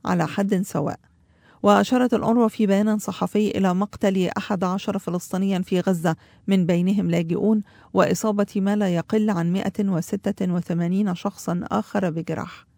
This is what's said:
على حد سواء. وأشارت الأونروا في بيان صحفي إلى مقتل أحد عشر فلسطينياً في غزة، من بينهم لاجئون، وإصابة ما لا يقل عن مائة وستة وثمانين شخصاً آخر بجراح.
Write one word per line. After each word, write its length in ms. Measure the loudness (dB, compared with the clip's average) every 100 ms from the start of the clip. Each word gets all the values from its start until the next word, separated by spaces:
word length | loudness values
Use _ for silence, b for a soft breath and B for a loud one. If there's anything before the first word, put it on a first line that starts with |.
على 220 | 0 0 0
حد 340 | -2 0 0
سواء. 380 | -2 -4 -4 -8 _ b b b b b
وأشارت 500 | 4 4 4 2 2
الأونروا 340 | 2 2 2 2
في 180 | 2
بيان 320 | 2 2 2 -2
صحفي 600 | -4 -4 -2 0 0 2
إلى 160 | 0
مقتل 560 | 0 -2 0 0 2 0 -2
أحد 260 | -4 -2
عشر 360 | -2 -2 -4 -4
فلسطينياً 600 | -4 -6 -4 -2 0 -2
في 200 | 0 0
غزة، 360 | 2 0 0 -2 b b 0
من 180 | 2
بينهم 460 | 4 2 2 2 2
لاجئون، 500 | 0 0 0 2 2 -2 b b
وإصابة 540 | 2 2 2 0 -2 -2
ما 200 | -2 0
لا 200 | 0 0
يقل 340 | 0 0 0 2
عن 240 | 0 0
مائة 360 | 0 -2 -2 0
وستة 640 | 0 -2 -4 -4 -2 -2
وثمانين 640 | -2 -2 -2 0 0 0
شخصاً 460 | -2 -6 -6 -6 -4 -2
آخر 380 | -4 -2 -2 -2
بجراح. 560 | -4 -6 -6 -8 -14 _